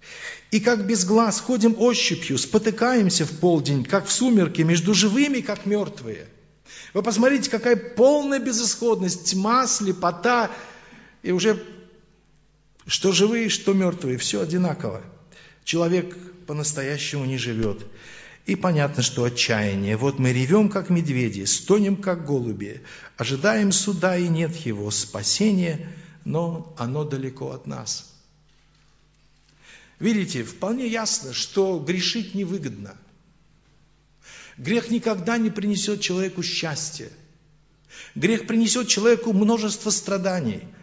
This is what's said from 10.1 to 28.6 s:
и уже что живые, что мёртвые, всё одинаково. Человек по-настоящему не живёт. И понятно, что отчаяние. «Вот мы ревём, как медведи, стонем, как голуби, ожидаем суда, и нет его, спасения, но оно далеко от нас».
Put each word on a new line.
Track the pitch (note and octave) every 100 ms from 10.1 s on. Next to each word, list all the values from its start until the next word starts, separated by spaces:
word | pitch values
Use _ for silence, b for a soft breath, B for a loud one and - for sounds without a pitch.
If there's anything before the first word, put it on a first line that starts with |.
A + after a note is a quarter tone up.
| E3+ B3 A#3+ G#3 B B B B B B B
и | -
уже | F3+ G#3+ G#3 - - - - _ _ _ _ _ _ _ _ -
что | - F#3+
живые, | F3+ G#3 A#3 A3
что | - G3+
мёртвые, | G3 F3+ F3 C3+ B2+
всё | - G3+
одинаково. | E3+ F3+ F3 - A2 G#2+ - - - B B B
Человек | - E3 E3+ F3+ F3+ - - - -
по-настоящему | D3+ C#3+ C#3 C3+ D3 - C#3+ C3
не | C3
живёт. | A#2 A2+ A2 G2 - B B B B B -
И | F#3+
понятно, | F#3 D3+ C#3+ C3+
что | A#2+ B2
отчаяние. | A#2+ B2 - G#2+ G#2 G2 G2+ A2
«Вот | C#3 C3+
мы | B2+
ревём, | B2 C3 G#3 G#3
как | G3+ F3
медведи, | E3+ D#3 B2+ A2+ G2
стонем, | F#2+ - - G#3 G3 G3
как | F#3+ E3+
голуби, | C#3+ C#3 A#2+ G2 G2+ B2+ B B B -
ожидаем | A#2 C3+ G3+ A3 G3
суда, | - G#3 E3+ F#3 F3+
и | F3
нет | D#3+ D#3+ E3+
его, | A#2+ G2+ G#2
спасения, | - - G2+ G#2 - G#3+ F#3 E3+ D#3 B B B B
но | - D#3 E3+ E3 - -
оно | A#2+ D3
далеко | C#3 C3+ C3 B2+ C3+
от | B2+ C#3+
нас». | B2+ - - - - _ _ _ _